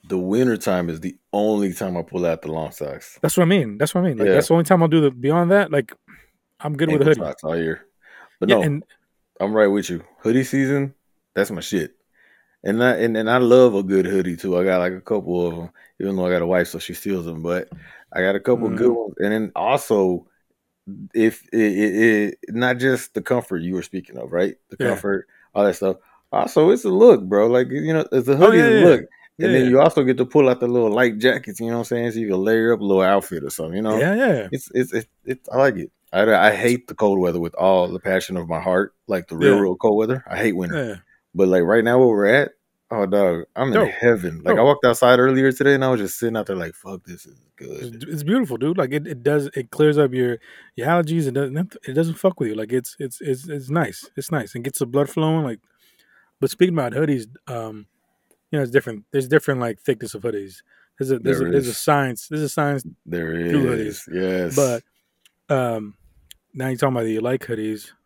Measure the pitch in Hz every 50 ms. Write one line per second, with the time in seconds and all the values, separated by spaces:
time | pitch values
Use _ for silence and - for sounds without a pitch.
0 | _ - 98 92 90 92 101 120 127 127 113 101 - 110 92 90 87 85 80 78
1 | 85 92 - _ _ _ - 104 104 107 107 104 101 95 87 - 107 95 90 87
2 | 82 - - 92 87 85 82 82 - 78 80 80 80 - - - 76 71 67 -
3 | - - - _ - 160 - 190 175 165 196 196 135 110 104 107 147 151 - 180
4 | 180 180 135 110 101 101 92 - - - 165 170 165 - 190 170 165 160 156 165
5 | 151 139 127 123 123 139 156 175 175 170 196 202 196 156 151 143 120 - - _
6 | _ _ - _ _ _ _ _ _ _ _ _ - 151 151 139 165 156 156 147
7 | 139 156 151 117 87 76 71 - - 78 82 85 82 80 78 - _ _ _ _
8 | _ _ - - - _ _ _ - 208 - - 175 156 143 151 - _ _ _
9 | _ _ _ _ _ _ _ _ 95 101 107 107 107 98 98 104 87 87 90 82
10 | - _ _ _ - 110 117 131 131 - - 139 135 131 143 139 139 135 _ _
11 | _ _ _ _ _ _ _ 92 101 - 101 82 - - 107 90 78 - _ _
12 | _ _ _ _ _ _ _ _ _ _ _ _ - 98 104 117 120 127 120 85
13 | 110 117 110 110 110 110 120 127 127 117 123 131 127 123 101 98 98 92 98 95
14 | 90 90 98 95 87 90 85 82 - 98 90 87 92 95 92 90 87 90 92 92
15 | _ - 110 101 92 - 87 87 87 85 82 85 85 87 _ _ _ _ _ _
16 | 95 98 98 92 90 90 90 87 85 85 92 90 87 - - 85 - - 87 -
17 | - 101 98 90 82 85 82 80 80 85 87 90 - _ - - - - - -
18 | _ _ - 90 92 95 98 - - 131 123 113 110 107 113 113 117 123 117 117
19 | 113 101 - - 95 101 107 110 110 95 _ - 90 110 135 139 - - 113 101
20 | 95 92 90 85 - _ _ _ _ _ _ _ _ _ _ _ _ 98 98 101
21 | 101 98 - 113 110 110 - - _ _ - 113 110 104 95 98 107 104 90 104
22 | 113 117 110 104 104 98 - _ - - 104 117 123 127 127 123 127 135 127 123
23 | - - _ 107 - - 127 123 - - 95 85 82 87 92 90 82 - - 92
24 | 82 - - 62 60 67 82 87 95 98 - _ _ _ - - 131 120 - -
25 | - 101 98 95 - _ _ _ _ _ _ 104 101 101 90 - 98 95 95 -
26 | _ _ _ _ _ _ - - - 247 - - 156 185 220 240 - 202 185 190
27 | 226 247 180 110 98 92 101 101 107 117 123 123 127 127 127 147 151 156 160 156
28 | - - - 131 120 127 139 139 180 214 226 - 240 233 220 214 180 170 143 113
29 | - - _ _ _ _ _ - 160 - 127 131 127 127 123 135 151 165 - 160
30 | 135 127 127 127 127 123 - 151 139 131 127 127 127 120 120 123 117 110 104 117
31 | 127 120 107 107 113 127 117 104 - 107 98 - 117 117 117 117 113 - 127 120
32 | 117 120 110 113 113 104 95 92 95 110 113 113 113 117 117 104 104 98 95 95
33 | 95 92 101 98 - - 92 80 69 69 - - 80 80 87 98 110 110 107 107
34 | 139 175 202 226 269 240 165 123 101 92 - 135 - - - 127 127 - 87 113
35 | 110 _ _ _ _ - - - _ - - 127 135 139 107 90 78 - _ _
36 | _ _ - 92 104 113 107 90 98 107 104 95 110 120 120 123 _ - - -
37 | 110 101 98 95 90 87 82 87 85 85 - - 87 95 95 92 90 87 90 90
38 | - 98 92 92 - - 92 90 85 82 82 80 85 92 90 92 101 - _ _
39 | _ - 101 90 85 _ 82 80 147 143 101 101 101 92 90 - - 110 104 107
40 | 110 113 127 131 - - - 92 113 113 92 90 92 - 175 156 131 113 101 90
41 | _ _ _ _ _ _ _ 85 95 92 92 90 85 87 107 117 110 117 120 127
42 | 131 120 110 101 101 101 120 143 143 - _ _ _ _ _ _ _ _ 117 110
43 | 101 92 98 101 98 90 85 82 - _ _ - 127 135 110 110 196 - - -
44 | 117 120 117 101 87 87 80 80 76 - 90 104 117 143 143 139 - 123 117 -
45 | 127 123 127 123 127 131 131 131 135 135 131 - 139 139 139 135 131 131 127 110
46 | 101 90 - - 117 117 113 110 101 - 98 95 85 82 82 - _ 92 98 90
47 | _ - 87 - - - _ 127 _ _ _ _ - 62 67 - 135 120 117 117
48 | 127 - 165 151 143 156 214 269 240 143 123 113 127 151 180 190 151 127 139 151
49 | 147 170 151 123 117 143 147 151 139 143 - 139 127 _ - - 151 151 147 147
50 | 147 131 123 131 123 123 120 113 _ - - - - _ _ - 117 147 170 175
51 | 170 151 165 170 151 135 123 139 143 131 135 156 185 - - - - - 131 151
52 | 165 165 160 - - 190 180 - 135 110 107 107 110 107 123 127 120 - - _
53 | 143 127 - - - 147 131 127 143 170 147 143 131 127 147 175 151 104 92 -
54 | - - _ - 135 - 165 147 110 98 - 123 120 135 - - 139 120 123 143
55 | 143 135 - 160 156 156 160 160 151 131 113 - _ _ _ _ _ _ _ _
56 | _ _ _ _ _ _ _ _ 135 131 - _ 180 185 170 160 131 120 107 135
57 | 156 151 143 123 110 110 131 - _ - 123 117 113 110 107 107 104 _ _ _
58 | _ _ _ _ _ _ _ _ _ _ - 147 135 120 117 139 - 127 113 104
59 | 104 _ - 139 131 127 147 151 - - 139 127 123 117 107 _ _ - 127 110
60 | 120 107 - 104 95 120 107 101 98 98 92 - _ _ _ _ _ _ _ _
61 | 139 131 135 120 117 135 131 131 135 170 - 143 131 120 110 - - - 147 143
62 | 139 131 120 - - - 156 151 151 139 - - 147 143 143 135 - - - _
63 | _ - 85 85 82 80 80 82 - 170 - 143 135 123 120 110 107 104 101 -
64 | - - 82 92 92 92 92 92 90 85 131 139 143 127 120 117 _ _ _ _
65 | _ _ _ _ _ _ _ _ _ _ 151 131 127 120 113 110 107 104 104 _
66 | _ _ _ _ _ _ - _ _ _ _ 127 131 131 131 117 147 135 127 120
67 | 113 113 110 110 110 120 131 131 - - 120 107 107 107 107 104 - - _ _
68 | _